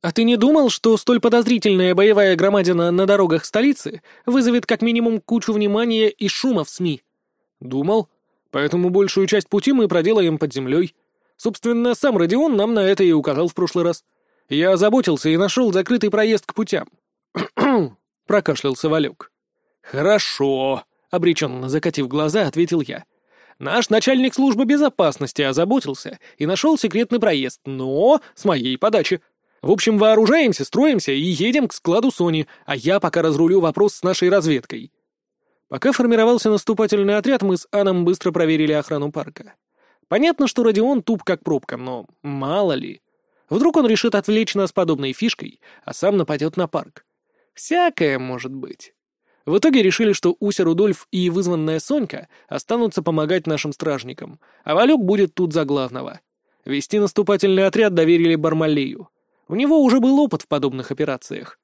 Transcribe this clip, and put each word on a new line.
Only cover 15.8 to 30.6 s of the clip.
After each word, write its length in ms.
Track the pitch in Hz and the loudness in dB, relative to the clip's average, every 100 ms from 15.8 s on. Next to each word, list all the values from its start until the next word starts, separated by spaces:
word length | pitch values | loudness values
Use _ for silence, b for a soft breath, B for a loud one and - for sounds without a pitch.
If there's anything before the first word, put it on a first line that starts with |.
| 185 240 208 | 0 0 0
проезд 340 | 208 214 214 - | 0 2 0 -2
к 80 | |
путям". 340 | - 220 165 - _ _ _ _ | -8 -4 -4 -6 _ _ _ _
<clears throat> 640 | - - - 262 247 147 101 _ _ _ | -8 -8 0 2 2 0 -8 _ _ _
прокашлялся 640 | 202 - 139 139 131 160 | 0 0 -4 -4 -4 -2
Валек. 420 | 160 139 - - _ _ _ _ _ | 0 -2 -6 -20 _ _ _ _ _
"Хорошо", 1040 | - 131 170 208 - - 139 135 135 131 - _ _ | -12 -4 2 2 0 -2 -2 0 -2 -4 -8 _ _
обреченно 580 | 180 170 165 151 127 131 | 0 0 0 -4 -6 -4
закатив 400 | 147 170 151 131 | -2 -2 -4 -4
глаза, 380 | 143 151 190 170 | -2 -2 0 -2
ответил 340 | 156 170 170 | 0 -2 -2
я. 240 | 135 - - b b b b b | -4 -10 -16 b b b b b
"Наш 300 | 135 214 240 | -4 -2 2
начальник 460 | 214 - 262 262 | 2 2 0 0
службы 300 | - 269 220 | 0 0 0
безопасности 800 | 254 285 285 - 165 - 139 - | 0 2 2 2 0 0 -8 -2
озаботился 760 | 139 135 175 262 - 131 - - b b | -2 0 0 0 -2 -10 -12 -16 b b
и 100 | 151 | -4
нашел 300 | 185 302 311 | 0 0 0
секретный 440 | 220 185 233 233 | 0 -2 -2 0
проезд, 400 | 214 151 127 - | 0 0 -4 -8
но 560 | - 131 131 139 220 302 B | -12 -8 -4 0 4 2 B
с 100 | - | -6
моей 320 | 202 151 123 127 | -2 0 -2 -2
подачи. 460 | 208 214 147 160 _ _ _ _ | 0 0 0 -4 _ _ _ _
В 80 | - | 0
общем, 280 | 202 - 208 | 0 2 2
вооружаемся, 680 | 220 220 220 311 269 180 | 4 4 4 4 2 0